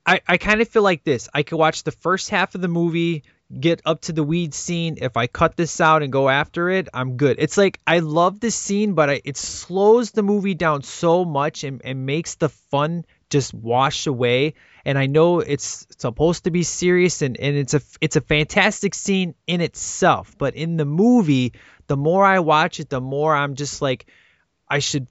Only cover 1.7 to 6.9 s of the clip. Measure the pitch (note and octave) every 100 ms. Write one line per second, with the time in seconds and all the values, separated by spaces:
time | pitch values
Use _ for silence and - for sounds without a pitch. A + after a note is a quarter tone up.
1.7 | - - - E3+ F#3 - G3+ F#3 F#3 F3+
2.7 | E3+ E3+ E3 E3+ D#3+ - _ _ B2+ D#3+
3.7 | E3 - E3 - D#3+ D3 E3+ E3+ - -
4.7 | E3+ E3 D3+ B2+ A#2 B2 - E3 - E3+
5.7 | - E3 D#3 C#3+ C3+ C3+ C#3 D#3 E3+ F3
6.7 | F#3+ D3